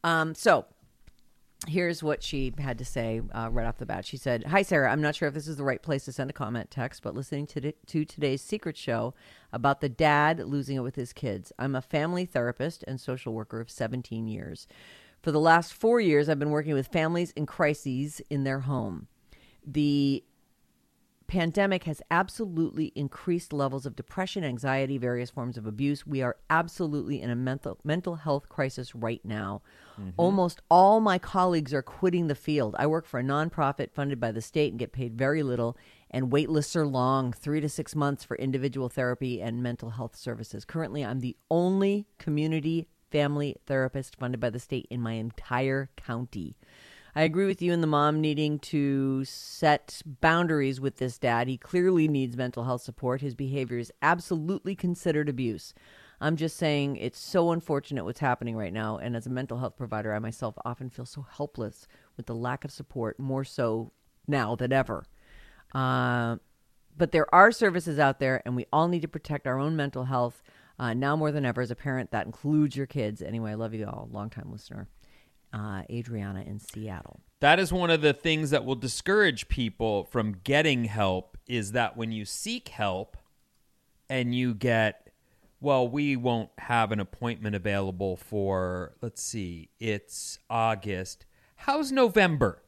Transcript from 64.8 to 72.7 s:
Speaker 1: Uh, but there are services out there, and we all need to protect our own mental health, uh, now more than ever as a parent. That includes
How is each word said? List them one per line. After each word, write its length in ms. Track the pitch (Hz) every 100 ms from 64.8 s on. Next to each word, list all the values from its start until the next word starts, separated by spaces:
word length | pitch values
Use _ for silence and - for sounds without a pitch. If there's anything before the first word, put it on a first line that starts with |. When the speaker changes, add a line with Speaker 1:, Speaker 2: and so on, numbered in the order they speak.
| 131 92 - - _ - - - _ 131
Speaker 1:
Uh, 600 | 127 127 123 123 117 117 _ _ _ _ _ 151
but 140 | 170
there 220 | 160 - 175
are 160 | 208
services 480 | 233 208 175 165 147
out 200 | 139 135
there, 220 | 131 131 -
and 100 | 123
we 120 | -
all 160 | 147 170
need 140 | 175
to 60 | 156
protect 380 | 156 - 143 131
our 120 | 131
own 160 | 147 160
mental 300 | 143 131 127
health, 360 | 131 120 - - - _ -
uh, 140 | 120
now 240 | 117 135 156
more 140 | 151
than 120 | 147 131
ever 160 | 117
as 100 | 123
a 40 | 120
parent. 360 | 143 131 113
That 140 | 110 95
includes 500 | 113 143 151 151